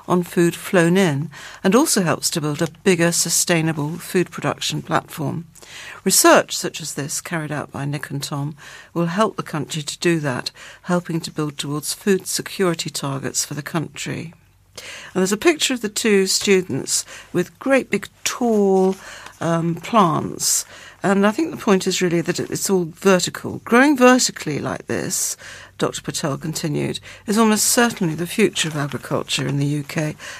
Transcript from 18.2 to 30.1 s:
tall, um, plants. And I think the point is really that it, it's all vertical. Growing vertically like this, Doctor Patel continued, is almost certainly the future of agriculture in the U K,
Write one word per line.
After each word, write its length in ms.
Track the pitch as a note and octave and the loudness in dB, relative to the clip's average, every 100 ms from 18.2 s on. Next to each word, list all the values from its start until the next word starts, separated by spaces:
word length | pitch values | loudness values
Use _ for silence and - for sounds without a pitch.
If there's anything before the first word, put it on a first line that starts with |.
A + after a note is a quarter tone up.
| - | -8
tall, 720 | - A#3+ G#3+ G3 F#3+ F#3+ F#3+ - - - - | -2 2 4 4 4 4 0 -8 -18 -16 -6
um, 360 | E3 E3 E3+ E3 | -2 0 0 -4
plants. 920 | - A#3 F3 C#3+ F2 - - - - - - - | 0 4 4 2 -4 -4 -2 -2 -4 -14 -20 -4
And 240 | F3+ G3 G3+ | 0 4 2
I 60 | |
think 200 | G#3+ E4 | 2 -2
the 140 | - - | -2 2
point 220 | F#3+ F#3+ | 2 2
is 140 | F3+ | 0
really 180 | F3+ E3+ | 2 0
that 220 | D#3+ E3+ | 0 -2
it, 100 | A#2 | -4
it's 180 | D#3+ - | -4 0
all 140 | F#3+ | 0
vertical. 760 | E3 - F#3+ F#3 - - - - | 0 0 4 4 2 -6 -8 -8
Growing 320 | - A#3 C#4+ C4+ | 2 6 6 8
vertically 640 | B3 B3+ - - - C#3 | 8 6 4 -2 -6 -4
like 280 | B2+ E2 - | -4 -6 -4
this, 500 | G#2+ D2 - - - - - - - | -4 -2 -4 -4 -6 -14 -18 -16 -4
Doctor 240 | - - | -4 -4
Patel 360 | - D3 D#3 C#3 | -8 -4 -4 -4
continued, 600 | D#3 D#3+ D#3+ D3 C#3 - - - - | -6 -4 -2 -2 -2 -6 -12 -10 -2
is 120 | G#3 | 2
almost 260 | A3+ G#3+ | 4 4
certainly 520 | - - A#3+ - F3 D3+ | 2 4 2 2 -2 -2
the 120 | E3+ | -4
future 400 | - G3+ - D#3+ | 2 2 2 -4
of 80 | D3+ | -2
agriculture 720 | C#3+ B2 - C#3 - - C#3 | -4 -6 -4 -4 -2 -4 -2
in 120 | C#3+ | 0
the 60 | C#3+ | 0
U 180 | D3 | -2
K, 340 | C#3 E3+ D3+ | -4 -4 -4